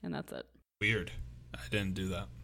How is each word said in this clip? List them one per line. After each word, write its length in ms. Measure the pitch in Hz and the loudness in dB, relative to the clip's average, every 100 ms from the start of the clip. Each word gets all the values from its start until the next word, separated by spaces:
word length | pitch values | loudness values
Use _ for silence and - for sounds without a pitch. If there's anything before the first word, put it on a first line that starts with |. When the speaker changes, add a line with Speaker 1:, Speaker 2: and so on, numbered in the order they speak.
Speaker 1:
and 100 | - | -4
that's 180 | 78 - | -4 -4
it. 120 | 64 - - _ _ | -8 -10 -16 _ _
Speaker 2:
Weird. 300 | 107 110 90 - - - - - | 4 4 2 -4 -6 -10 -12 -10
I 120 | - | 0
didn't 220 | 107 95 | 2 2
do 160 | 95 95 | 2 0
that. 180 | 90 101 - | 0 -4 -8